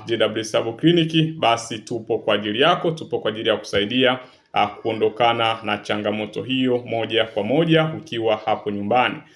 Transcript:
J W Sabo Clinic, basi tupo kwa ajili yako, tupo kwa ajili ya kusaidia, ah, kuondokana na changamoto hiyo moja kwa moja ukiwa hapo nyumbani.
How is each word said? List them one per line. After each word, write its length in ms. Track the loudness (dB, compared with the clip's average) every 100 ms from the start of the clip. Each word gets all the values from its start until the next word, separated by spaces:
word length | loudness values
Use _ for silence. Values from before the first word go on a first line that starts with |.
| -2
J 100 | 0
W 280 | 0 0
Sabo 280 | -2 -2 -2
Clinic, 600 | 0 2 4 2 0 0 2
basi 400 | 2 2 -2 -10
tupo 400 | -8 -8 -4 -2
kwa 160 | 0
ajili 260 | 0 0 2
yako, 300 | 2 2 -2
tupo 280 | -4 -6 -4
kwa 120 | -4
ajili 180 | -2 0
ya 80 | 0
kusaidia, 600 | 0 -2 0 2 2 2 -6 -20 _
ah, 140 | 0 0
kuondokana 920 | -2 -4 0 0 4 2 4 0 0
na 160 | -4 -4
changamoto 640 | -2 -2 -2 -2 -4 -6
hiyo 400 | -4 0 0 0 -2
moja 380 | -4 0 0
kwa 180 | 0 -2
moja 480 | 0 2 4 4 2 -4
ukiwa 380 | -8 -2 0 0
hapo 340 | 0 -2 -2
nyumbani. 460 | -4 0 2 2 -2 -12